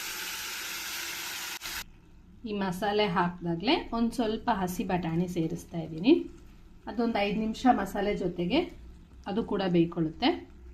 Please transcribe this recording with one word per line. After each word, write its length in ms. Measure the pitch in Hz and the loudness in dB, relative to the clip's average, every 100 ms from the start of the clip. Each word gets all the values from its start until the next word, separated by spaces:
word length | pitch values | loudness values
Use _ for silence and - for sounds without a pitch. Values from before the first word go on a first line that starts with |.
| - - - - - - - - - - - - - - - - - - - - - - - - | -8 -8 -8 -8 -8 -8 -8 -8 -8 -8 -8 -8 -8 -8 -8 -10 -8 -10 -10 -18 -20 -20 -20 -12
ಈ 80 | 226 | -4
ಮಸಾಲೆ 540 | 202 190 175 208 208 208 | -2 0 0 2 4 4
ಹಾಕಿದಾಗಲೇ 840 | 185 180 - 170 170 208 330 - | 4 2 0 -2 0 2 2 2
ಒಂದು 180 | 233 233 | 0 0
ಸ್ವಲ್ಪ 400 | - 220 220 - | 2 0 0 0
ಹಸಿ 320 | 202 180 - | 0 0 -2
ಬಟಾಣಿ 440 | 190 180 170 165 180 | 0 0 2 0 0
ಸೇರಿಸ್ತಾ 500 | 175 160 170 - 170 | 0 -2 -2 -8 -8
ಇದ್ದೀನಿ. 480 | 160 160 220 339 - - - - - - - | -6 0 6 6 4 -12 -20 -20 -20 -16 -8
ಅದೊಂದು 320 | 214 233 226 | -2 0 2
ಐದು 220 | 202 214 | 0 0
ನಿಮಿಷ 260 | 220 - 254 | -2 2 4
ಮಸಾಲೆ 440 | 226 190 208 202 185 | 4 2 0 0 0
ಜೊತೆಗೆ 640 | 185 175 175 277 - - - - - - - | -2 -2 2 2 0 -6 -16 -18 -20 -14 -4
ಅದು 180 | 196 | -2
ಕೂಡ 180 | 220 202 190 | 0 0 4
ಬೇಯ್ಕೊಳ್ಳುತ್ತೆ. 800 | 175 165 180 156 - 269 359 - - - | 4 4 2 -2 2 0 0 -6 -18 -18